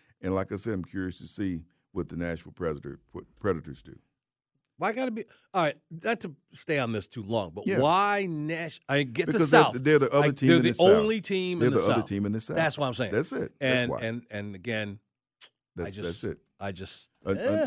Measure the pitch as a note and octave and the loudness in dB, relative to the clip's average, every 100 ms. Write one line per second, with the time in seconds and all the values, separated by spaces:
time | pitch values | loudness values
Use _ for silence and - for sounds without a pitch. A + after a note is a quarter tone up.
0 | _ _ F#2 F#2+ F#2+ G2+ A#2 G2 E2 G2 | _ _ -4 -4 -4 -6 -6 -6 -6 -8
1 | F#2 F2 E2+ - G2 E2+ E2 _ _ F#2+ | -8 -8 -14 -6 -4 -6 -10 _ _ -8
2 | D#2+ E2 E2+ E2 - - E2+ D2 C#2+ C#2 | -8 -6 -6 -6 -10 -6 -6 -6 -10 -16
3 | _ - - _ G#2 E2+ D2 C2+ - - | _ -18 -18 _ -4 -2 -4 -16 -18 -20
4 | _ _ _ _ _ _ _ - F#3 A3+ | _ _ _ _ _ _ _ -6 -4 -2
5 | C4 A3 - _ _ F#3+ D#3 - _ D#3+ | -4 -6 -12 _ _ 0 0 -2 _ -8
6 | A3 A3+ F#3+ C#3 _ - - D3 A#2+ A2 | -4 -4 -6 -14 _ -20 -4 -2 0 -4
7 | - A#2+ G2 A2+ F#2 E2 - F#3+ C#3+ F3+ | -6 -12 -4 -2 -2 -6 -2 2 4 4
8 | G3+ G3+ F#3+ D#3 D3+ E3 E3 - - C#3 | 2 0 -2 -4 -6 -6 -8 -12 -2 0
9 | C3+ A2+ E3 G#3+ D#3 G3+ D3 A#2 C3+ D3+ | 0 -2 0 2 6 8 6 4 4 6
10 | C3+ C#3+ D3 C#3+ C3+ - A#2+ - F#3 G#3+ | 6 4 2 4 6 6 6 6 8 8
11 | G#3+ A3 - F#3+ F3+ F3 B2+ C3 F#2+ A2+ | 6 -2 -2 -4 -2 0 2 2 2 2
12 | A2 G2+ G2+ A2 - D#3+ D#3+ C#3+ C#3 A#2 | 0 -2 -2 -2 -4 0 0 0 -4 -2
13 | A2 G#2 E3 C4 - - C3+ B2+ B2 C3 | -2 0 -2 -4 -6 -4 0 0 0 -2
14 | A2+ A#2 - G#2 G#2 G2 F2+ A2 G#2 G2+ | -4 -8 -10 -10 -10 -10 -6 -6 -6 -10
15 | _ _ _ _ - _ _ - E2+ G2 | _ _ _ _ -20 _ _ -10 -10 -6
16 | F2 E2+ G#2 - _ - G2 F2+ F#2+ - | -8 -6 -8 -8 _ -12 -10 -10 -12 -16
17 | - _ - G2 C4 D#4 | -20 _ -4 -2 0 0